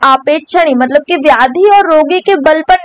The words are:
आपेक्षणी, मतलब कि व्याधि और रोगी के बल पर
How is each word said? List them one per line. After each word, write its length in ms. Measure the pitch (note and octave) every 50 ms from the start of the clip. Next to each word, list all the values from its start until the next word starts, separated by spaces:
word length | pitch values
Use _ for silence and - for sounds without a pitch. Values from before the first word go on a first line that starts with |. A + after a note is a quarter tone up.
| -
आपेक्षणी, 720 | C4+ C4+ C4 C4+ D4 D4+ D#4+ D4+ - - F4+ E4+ D#4 C4
मतलब 280 | A#3+ B3+ B3+ C4+ D4 C#4+
कि 80 | - F4
व्याधि 540 | E4 C4+ D4+ B3+ A3+ B3 C4 B3+ F4 F#4+ G#4
और 240 | G4+ G4+ F#4+ E4 D#4+
रोगी 260 | D#4 D#4 D4+ F4+ F#4
के 160 | F4+ G4 G4
बल 260 | D4+ C4+ D#4 D#4 D#4+
पर 160 | D#4 - F#4 F4+ F4